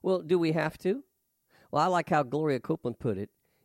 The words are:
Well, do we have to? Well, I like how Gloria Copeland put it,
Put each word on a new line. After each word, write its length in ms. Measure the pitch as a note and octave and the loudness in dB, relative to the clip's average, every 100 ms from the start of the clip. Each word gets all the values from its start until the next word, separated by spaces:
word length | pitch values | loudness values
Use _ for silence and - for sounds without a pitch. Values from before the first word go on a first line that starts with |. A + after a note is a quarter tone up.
Well, 200 | F3+ F#3 | 0 -2
do 180 | D#3+ F3+ | 2 2
we 120 | E3 | 2
have 240 | D#3+ D3+ - | 2 -2 -2
to? 240 | F3+ A#3+ - _ _ _ _ _ _ | -4 -4 -6 _ _ _ _ _ _
Well, 120 | C#3+ | 0
I 40 | E3 | 2
like 220 | F3+ D#3+ | 2 2
how 140 | D#3+ | 0
Gloria 360 | C3 D3 D#3 C3 | 0 0 0 -2
Copeland 380 | - D#3+ A#2+ A#2 | -2 -4 -4 -4
put 220 | B2+ F#2+ | -4 -4
it, 100 | G#2 _ _ _ | -6 _ _ _